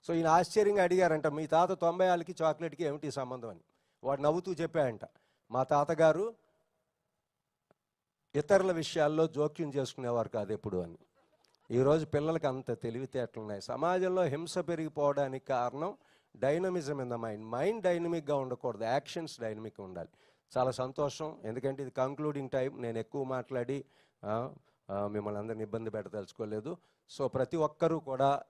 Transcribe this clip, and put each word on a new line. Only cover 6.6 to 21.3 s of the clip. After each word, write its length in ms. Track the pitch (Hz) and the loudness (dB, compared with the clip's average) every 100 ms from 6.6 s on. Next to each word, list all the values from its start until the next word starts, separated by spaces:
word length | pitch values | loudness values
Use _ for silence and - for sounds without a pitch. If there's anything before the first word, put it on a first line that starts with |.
| _ _ _ _ _ _ _ _ _ _ _ _ _ _ _ _ _ | _ _ _ _ _ _ _ _ _ _ _ _ _ _ _ _ _
ఇతరుల 380 | 143 - 196 190 | -4 4 4 6
విషయాల్లో 540 | 170 151 165 147 156 160 | 0 0 2 2 4 2
జోక్యం 420 | 160 151 151 156 | 2 -2 -2 -4
చేసుకునేవారు 600 | 139 127 - 123 120 107 | -2 -4 -4 -2 0 0
కాదు 240 | 113 101 | -2 -4
ఎప్పుడు" 240 | 107 107 92 | -4 -2 -4
అని. 220 | 85 85 _ _ _ _ _ _ _ | -4 -10 _ _ _ _ _ _ _
ఈరోజు 340 | 120 135 160 151 | 2 4 4 2
పిల్లలకి 400 | 147 151 165 143 | 0 0 0 0
అంత 240 | 131 127 117 | -2 -4 -6
తెలివితేటలు 580 | 117 117 131 127 120 - | -4 -6 -6 -6 -6 -8
ఉన్నాయి. 220 | 107 101 | -10 -10
సమాజంలో 600 | - 123 165 185 185 185 | -8 -2 0 2 0 2
హింస 360 | 175 143 170 185 | 0 0 -4 -6
పెరిగిపోవడానికి 880 | 160 165 156 151 143 143 139 131 - | -4 -4 -4 0 0 2 0 -4 -2
కారణం 500 | 131 123 127 170 214 _ _ _ - | 0 0 -2 -6 -8 _ _ _ -2
dynamism 560 | 127 160 185 175 143 | 2 2 2 -2 -2
in 160 | 143 127 | -4 -4
the 80 | 117 | -4
mind. 240 | 113 104 | -4 -6
మైండ్ 420 | 110 120 170 226 | -6 -2 0 2
డైనమిక్‌గా 540 | 185 175 170 170 147 143 | 0 2 0 -2 0 -2
ఉండకూడదు, 480 | 131 123 127 107 | -2 -4 -4 -4
యాక్షన్స్ 560 | 110 131 - 175 160 - | 0 0 -2 -8 -8 -6
డైనమిక్ 400 | 113 107 110 - | -6 -6 -10 -12
ఉండాలి. 280 | 95 90 82 _ _ _ _ 131 | -12 -10 -12 _ _ _ _ 0
చాలా 120 | 127 | 0
సంతోషం, 680 | 123 127 135 143 - 156 | 0 -4 -2 -2 -2 -8